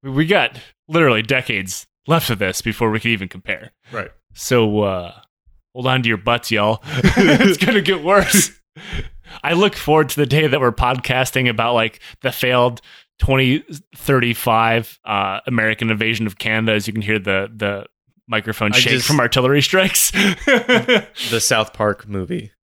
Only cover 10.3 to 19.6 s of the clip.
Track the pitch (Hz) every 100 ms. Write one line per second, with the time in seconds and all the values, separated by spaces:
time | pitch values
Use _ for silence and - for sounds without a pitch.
10.3 | 147 156 139 123 - 123 127 - 127 127
11.3 | 131 123 113 117 120 110 - - - 131
12.3 | - 127 123 123 120 - - _ _ -
13.3 | 131 131 147 - 156 _ - - 135 120
14.3 | 117 - 113 113 113 110 - - 104 98
15.3 | 98 - 123 110 110 113 107 113 110 110
16.3 | - 113 110 113 107 101 110 101 107 95
17.3 | 95 101 113 104 98 - _ _ _ _
18.3 | 110 110 - 107 104 120 127 117 151 120
19.3 | - 127 143